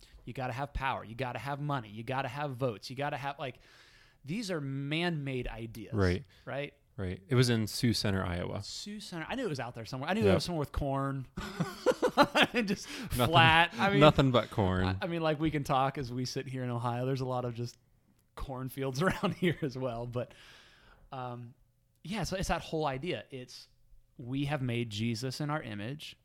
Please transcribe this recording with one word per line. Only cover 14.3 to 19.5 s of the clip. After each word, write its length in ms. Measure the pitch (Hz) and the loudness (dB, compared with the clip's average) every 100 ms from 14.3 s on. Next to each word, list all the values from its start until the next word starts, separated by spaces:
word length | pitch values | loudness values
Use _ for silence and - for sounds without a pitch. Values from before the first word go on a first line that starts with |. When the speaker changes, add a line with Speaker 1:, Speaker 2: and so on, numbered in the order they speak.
Speaker 2:
but 200 | 120 - | 4 2
corn. 360 | - 95 92 92 | 2 2 4 2
Speaker 1:
I, 100 | 95 | 0
I 40 | 165 | -2
mean, 140 | 170 | 0
like, 180 | 160 147 | 0 0
we 120 | 156 | 0
can 140 | 151 | 0
talk 340 | 135 135 135 151 | 0 2 2 0
as 120 | 120 | -4
we 140 | 123 | -4
sit 220 | 127 139 131 | -4 -6 -6
here 160 | 127 | -6
in 60 | 123 | -4
Ohio. 340 | 120 120 120 | -2 -2 -2
There's 160 | 127 135 | -2 -2
a 60 | 127 | -2
lot 180 | 127 | -2
of 100 | 123 | -4
just 220 | 117 120 - _ _ _ _ _ - | -4 -6 -8 _ _ _ _ _ -12
cornfields 640 | - 127 131 - 135 131 | -8 -6 -8 -4 -4 0
<laughs> 0 | |
around 320 | 185 - 202 | 0 2 -2
here 240 | 165 175 | 0 0